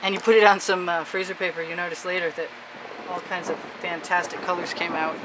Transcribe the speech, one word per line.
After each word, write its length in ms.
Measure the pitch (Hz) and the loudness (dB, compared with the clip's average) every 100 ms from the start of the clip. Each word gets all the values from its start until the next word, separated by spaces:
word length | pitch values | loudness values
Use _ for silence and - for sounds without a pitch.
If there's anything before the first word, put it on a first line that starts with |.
| 190 | 0
And 80 | |
you 60 | 196 | 0
put 160 | - 226 | 6 10
it 80 | |
on 160 | 208 190 | 10 8
some, 280 | - 185 180 | 4 0 2
uh, 160 | 170 | -2
freezer 300 | 151 190 185 | -2 -4 -4
paper, 300 | 190 185 165 | -2 -2 -2
you 120 | 165 170 | -6 -4
notice 300 | 175 160 185 | -6 -6 -4
later 260 | 180 170 151 | -2 -2 -4
that 100 | 160 - - - - - - | -8 -8 -16 -14 -14 -12 -8
all 120 | 180 | -8
kinds 280 | - 185 170 | -6 -6 -4
of 80 | 196 - - | -6 -8 -10
fantastic 580 | 180 170 - 175 170 - | -6 -6 0 0 2 -6
colors 300 | - 180 165 | -2 -2 -2
came 200 | - 170 | -4 -4
out. 240 | 160 160 156 | -2 -2 -4